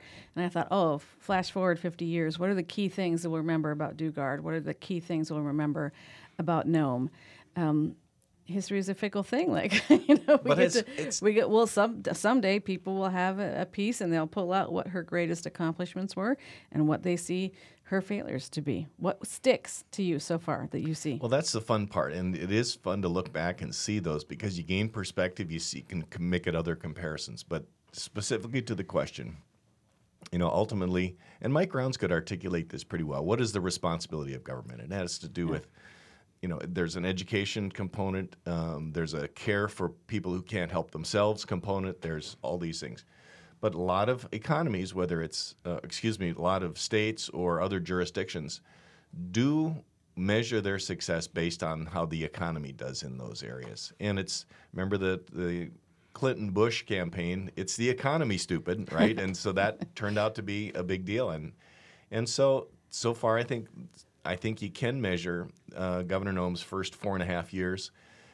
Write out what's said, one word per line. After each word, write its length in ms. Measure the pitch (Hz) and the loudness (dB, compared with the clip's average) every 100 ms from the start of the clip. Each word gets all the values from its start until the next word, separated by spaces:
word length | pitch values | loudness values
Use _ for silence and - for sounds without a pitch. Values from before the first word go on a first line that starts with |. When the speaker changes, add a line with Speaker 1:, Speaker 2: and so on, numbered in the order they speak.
| - - - | -10 -20 -10
Speaker 1:
And 80 | 165 | -4
I 40 | 175 | 0
thought, 200 | 175 - | 0 2
oh, 240 | 196 165 | 4 4
f-, 220 | 147 - - | 2 -4 -14
flash 320 | - 185 180 | -2 0 0
forward 280 | 196 185 170 | 0 2 2
fifty 280 | 175 170 170 | -2 -4 -2
years, 320 | 170 160 160 | 2 0 0
what 100 | 185 | 0
are 60 | |
the 80 | 190 | 0
key 260 | 170 - 196 | -2 -2 -2
things 340 | 196 180 165 | 0 0 2
that 60 | 170 | 0
we'll 120 | 160 | 0
remember 320 | 160 160 151 | 2 2 2
about 260 | 147 151 147 | 0 -2 -2
Dugard? 440 | 160 151 135 143 | -4 0 -2 -2
What 120 | 160 | -2
are 60 | 160 | -4
the 120 | 147 | -4
key 280 | 147 - 175 | -8 -4 -6
things 300 | 170 165 156 | -2 -2 0
we'll 120 | 151 | -2
remember 500 | 147 147 151 151 147 - - - - - | 0 0 0 0 -2 -6 -20 -20 -16 -4
about 280 | 170 160 - | 2 2 4
Noem? 440 | 160 143 123 139 - - - - 180 | 4 4 2 -2 -4 -20 -20 -8 0
Um, 400 | 156 151 156 - _ _ _ _ - | 2 4 2 -2 _ _ _ _ -4
history 320 | 196 185 202 | -4 0 -2
is 100 | 190 | 0
a 60 | |
fickle 280 | 185 208 202 | -2 0 -2
thing. 260 | 190 254 349 | 0 2 2
<laughs> 20 | |
Like, 300 | - 202 208 - | 2 2 2 8
you 240 | 302 - 294 - | 8 10 6 8
know, 120 | 294 | 6
we 60 | - | 8
Speaker 2:
But 80 | 147 | 6
Speaker 1:
get 40 | |
Speaker 2:
it's, 140 | 247 240 | 8 6
Speaker 1:
to, 80 | - 277 | 0 -4
Speaker 2:
it's 240 | 269 - | -4 4
Speaker 1:
we 140 | 202 | 6
get, 160 | 214 - | 6 6
well, 160 | 220 226 | 6 6
some, 360 | 202 220 214 - | 6 4 2 -2
someday 440 | 170 208 - 196 202 | 2 4 6 6 2
people 360 | 196 185 190 | 2 -4 -2
will 160 | 190 190 | 0 0
have 280 | 185 185 190 | 2 2 0
a, 220 | 196 139 | -2 -2
a 40 | 180 | -4
piece 340 | - 208 240 | 0 0 0
and 100 | 180 | 2
they'll 160 | 165 160 | 2 2
pull 240 | 208 175 | -2 2
out 180 | 190 - | 2 2
what 140 | 180 - | -2 -2
her 140 | 180 | -4
greatest 420 | 165 175 170 170 | -2 0 0 0
accomplishments 720 | - - 165 165 175 185 196 - | -4 -2 -2 0 -4 -4 -4 -2
were 220 | 208 277 - - - | 0 -2 -4 -20 -4
and 160 | - 151 | 2 4
what 140 | 151 | 4
they 140 | 180 175 | 2 0
see 360 | 175 180 190 - - - | 0 -2 -2 -6 -20 -18
her 160 | - 190 | -2 -2
failures 480 | 190 202 - 127 - | 0 -4 -2 -6 -4
to 100 | 156 | -4
be. 260 | 143 92 156 - | -2 -2 -4 -2
What 280 | 170 - | -2 -2
sticks 600 | - - 262 226 - - - | -8 0 2 2 0 -12 -10
to 100 | - | -2
you 160 | 180 147 | 0 0
so 200 | - 165 | 0 -2
far 260 | 170 143 143 | 0 -4 -2
that 80 | - | -4
you 120 | 156 | -2
see? 240 | 156 156 123 | -2 -4 -2
Speaker 2:
Well, 60 | 117 | 2
that's 240 | 139 160 | 2 2
the 80 | 113 | -2
fun 260 | 113 110 101 | 2 2 2
part, 260 | 90 67 | 0 0
and 220 | 82 92 82 | 0 -2 0
it 140 | 90 | 2
is 240 | 107 127 | 2 2
fun 260 | - 92 98 | -2 -2 0
to 60 | 90 | 2
look 240 | 90 - | 0 0
back 300 | 78 85 90 | -2 -2 -2
and 100 | 71 | -6
see 280 | - - 107 | -4 -2 0
those 240 | 85 78 | 0 -2
because 340 | - 73 104 87 | -4 -6 -4 -4
you 60 | |
gain 240 | 80 95 110 | 0 0 0
perspective, 640 | 113 90 - 90 - 87 | -2 -4 0 0 0 -6
you 80 | 80 | -4
see, 220 | - 69 | -6 -8
can, 200 | - 90 | -6 -8
can 260 | 80 - 87 | -6 -4 0
make 200 | 90 90 | 0 0
it 80 | 82 | 0
other 180 | 82 | -2
comparisons. 720 | 80 82 76 82 76 - 57 | -4 -6 -6 -6 -6 -10 -12
But 200 | - 82 - _ _ | -6 -8 -8 _ _
specifically 680 | - - - 104 120 117 131 | -14 -10 -6 -2 -2 0 -4
to 120 | 113 | -2
the 80 | 95 | -4
question, 540 | 90 80 69 - 58 78 _ _ _ _ _ _ _ _ - | 0 0 0 -6 -12 -12 _ _ _ _ _ _ _ _ -4
you 60 | 87 | 2
know, 100 | 85 | 4
ultimately, 680 | 90 107 101 90 90 90 - - - | 4 2 0 2 2 0 -4 -20 -6
and 120 | 120 | 0
Mike 200 | 147 190 | 2 2
Rounds 220 | 135 131 127 | 0 -2 0
could 140 | 92 | 2
articulate 600 | 85 82 92 92 87 82 | 0 0 -6 -2 -2 -2
this 120 | 71 | -10
pretty 220 | - 85 | -6 -4
well, 200 | 78 69 | -2 -2
what 160 | 82 120 | 0 2
is 120 | 117 | 2
the 80 | 98 | 0
responsibility 720 | 90 - 87 82 - 78 69 | -2 -2 -2 -2 -4 -6 -6
of 80 | 65 | -8
government? 380 | - 64 52 58 | -10 -10 -10 -12
It 100 | 67 | -8
has 260 | 98 87 - | -4 -4 -6
to 80 | 80 | -8
do 160 | 85 | -4
Speaker 1:
Yeah. 60 | 85 | -2
Speaker 2:
with, 160 | 78 - - - - - - _ - | -2 -6 -20 -20 -20 -20 -20 _ -8
you 60 | 90 | -6
know, 100 | 80 87 | -4 -4
there's 300 | 90 85 90 | 0 0 0
an 80 | |
education 640 | 90 92 90 101 98 110 98 | -2 -2 0 0 0 -2 -4
component, 640 | - 95 - 95 95 90 - 85 | -4 -6 -2 -2 -2 -4 -8 -4
um, 440 | 82 82 73 80 | -2 -2 -4 -4
there's 200 | 82 80 | -2 -2
a 140 | 76 71 | -2 -6
care 400 | - - 101 101 | -4 0 2 0
for 220 | - 87 - - | -2 -4 -6 -6
people 240 | 107 90 | -4 -2
who 100 | 90 | -4
can't 300 | - 104 85 | -4 -4 -2
help 180 | 85 82 | -2 -4
themselves 540 | 80 80 104 104 104 | -6 0 2 2 0
component, 560 | - 92 98 98 95 90 | -4 -4 -2 -2 -2 -6
there's 360 | 82 78 - - | -6 -6 -8 -8
all 160 | 64 87 | -4 -4
these 220 | 85 80 | -4 -6
things. 240 | 65 58 - - - - - - | -10 -14 -18 -20 -20 -20 -20 -4
But 160 | 107 | -2
a 60 | 85 | 0
lot 300 | 90 92 110 | 2 2 2
of 180 | 127 131 | 0 -4
economies, 640 | 107 - 151 165 92 92 | -8 -2 0 0 -2 -2
whether 280 | 92 90 82 | -2 0 0
it's, 320 | 82 - - - | -2 -6 -8 -8
uh, 160 | 87 85 | -6 -6
excuse 360 | - - 113 98 | -6 -2 -2 0
me, 100 | 90 82 | -2 0
a 40 | |
lot 220 | 85 95 | 2 2
of 160 | 87 76 | 0 -4
states 520 | - 107 107 107 - | 0 2 2 -2 -6
or 320 | 78 90 85 | 0 2 2
other 180 | 95 98 | 2 0
jurisdictions 800 | 85 90 85 98 - 87 71 - _ - - - - - 90 | 0 0 0 -2 -4 -4 -8 -10 _ -20 -20 -20 -16 -12 -2
do 460 | 104 139 151 160 160 - _ _ | 2 4 4 2 -4 -10 _ _
measure 460 | - 95 107 117 110 | -2 4 4 4 2
their 180 | 98 98 | 2 0
success 480 | - 87 - 82 82 | -2 -4 0 -2 0
based 360 | 85 85 82 | 0 0 0
on 240 | 82 80 80 | -2 -2 -4
how 180 | 85 | -2
the 180 | 82 80 | -2 -2
economy 500 | 78 - 85 80 69 | -4 -4 -4 -4 -8
does 300 | 60 65 65 | -8 -8 -8
in 140 | 71 64 | -8 -10
those 260 | 58 57 | -10 -10
areas. 520 | 58 64 58 53 - - | -10 -10 -12 -12 -14 -4
And 200 | 104 98 | 0 0
it's, 260 | 87 - - - - | -2 -6 -10 -20 -10
remember 240 | - 92 101 | -4 0 2
the, 240 | 92 92 - | 2 0 -4
the 380 | 85 87 87 85 - _ _ _ | -4 -2 -2 -4 -12 _ _ _
Clinton-Bush 680 | - 131 120 104 95 117 113 | -2 0 0 0 4 4 2
campaign, 680 | - 98 85 90 85 92 95 - | -2 -2 0 -2 -2 -2 -4 -6
"It's 200 | 95 - | -4 0
the 120 | 120 | 0
economy, 480 | 123 139 160 131 90 | 2 0 0 0 0
stupid," 540 | - 82 - 104 90 | 0 -2 0 -4 -2
right? 260 | 80 107 110 | 4 4 4
And 160 | 95 90 | -2 -2
so 160 | 104 | 0
that 420 | 92 101 - - | 2 2 0 -10
<laughs> 20 | - | -4
turned 220 | 104 104 | -2 2
out 160 | 107 - | 2 0
to 60 | |
be 280 | 101 104 107 | -6 -4 -4
a 80 | - | -4
big 240 | 90 95 92 | -2 -2 -2
deal. 240 | 110 113 | -2 -2
And, 220 | 78 80 - - - - - - | -4 -8 -14 -20 -20 -20 -20 -6
and 180 | 110 113 | -4 -2
so, 400 | - 139 135 - - - | 4 6 4 0 -18 -14
so 240 | - 117 | -2 -2
far, 240 | 117 113 113 | 2 2 2
I 40 | |
think, 260 | 120 120 110 - - - - _ | 2 -4 -6 -16 -18 -20 -20 _
I 120 | - 90 | -4 -2
think 240 | 113 110 | -2 -2
you 80 | 101 | -6
can 300 | - 120 135 | -2 -2 0
measure, 480 | 101 90 87 87 87 - - | 0 0 0 -4 -6 -12 -14
uh, 280 | - 92 90 | -4 -2 -2
Governor 300 | 90 95 101 | 0 0 0
Noem's 280 | 95 90 87 | 0 0 -2
first 320 | - 95 92 | -4 -6 -6
four 200 | - 104 | -4 -4
and 80 | 95 | -2
a 40 | 90 | 0
half 260 | 87 82 | -2 -2
years 360 | 95 90 95 - _ - - - | -2 -2 -2 -8 _ -20 -20 -20